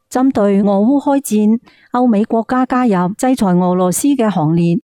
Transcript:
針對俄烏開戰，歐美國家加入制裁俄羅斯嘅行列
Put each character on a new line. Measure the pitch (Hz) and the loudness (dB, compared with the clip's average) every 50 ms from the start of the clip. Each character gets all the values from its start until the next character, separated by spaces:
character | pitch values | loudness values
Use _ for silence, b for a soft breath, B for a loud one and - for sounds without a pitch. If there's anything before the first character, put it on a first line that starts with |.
| _ _ | _ _
針 | - 254 262 269 | -4 0 0 0
對 | - 220 202 202 202 196 | 2 2 0 2 2 2
俄 | 208 | 2
烏 | 202 202 196 208 233 285 277 | 2 0 2 2 2 0 0
開 | - 294 277 277 | 0 0 -2 -2
戰， | 277 - 208 214 214 214 220 240 b b b b b b | -2 -2 -2 0 2 2 0 0 b b b b b b
歐 | b 247 254 247 | b -2 0 0
美 | 220 196 220 | 0 0 0
國 | - - 226 220 - | -2 -2 -4 -4 -2
家 | 254 254 262 | -2 -2 -2
加 | - 269 247 254 240 | -2 -2 -2 0 0
入 | 196 180 180 180 202 | 0 0 -2 -2 -4
制 | - - 254 262 | -2 -2 -2 0
裁 | - 220 190 | 0 0 0
俄 | 180 180 180 180 180 | 2 2 2 0 0
羅 | 185 185 180 | 0 0 0
斯 | 175 - - 285 | -2 0 0 -2
嘅 | 285 254 226 214 | 0 0 0 -2
行 | 190 180 151 151 165 | 0 0 0 0 0
列 | 170 170 170 170 - - | 0 0 0 0 -2 -4